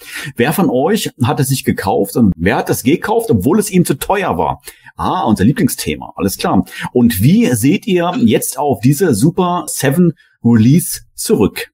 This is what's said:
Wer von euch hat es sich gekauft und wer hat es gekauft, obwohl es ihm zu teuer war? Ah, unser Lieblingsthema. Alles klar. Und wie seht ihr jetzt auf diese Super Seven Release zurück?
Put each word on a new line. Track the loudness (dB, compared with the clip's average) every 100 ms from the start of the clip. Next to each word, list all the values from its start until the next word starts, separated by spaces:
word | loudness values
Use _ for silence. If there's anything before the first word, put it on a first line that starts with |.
| -18 -14 -8 -2
Wer | -2
von | 0 0
euch | 0 0 0 -4 -2
hat | -2 0
es | -2
sich | -2 -2
gekauft | -4 -2 -2 -2 2
und | 2 2
wer | 0 0
hat | -2
es | -2
gekauft, | 0 0 0 -2 0
obwohl | 0 2 0
es | 2
ihm | 0
zu | 0 -2
teuer | -2 -2 -2 -2
war? | -4 -6 -12 -20 -18 -8
Ah, | -4 -2
unser | 0 2
Lieblingsthema. | 2 2 0 -2 -8 -8 -10 -6
Alles | -6 -4
klar. | -2 -2 -2 -6 -4
Und | 0 2 2
wie | 2 4 2
seht | 2 0 0 0
ihr | -2 0 0
jetzt | 2 2 -2 -4
auf | -2 0
diese | 2 2 2
Super | 2 2 2 -2 -2 -6
Seven | -4 -2 2 2 0 _ _
Release | 2 4 6 4 0 -10 -14 -10
zurück? | -2 2 0 -2 -14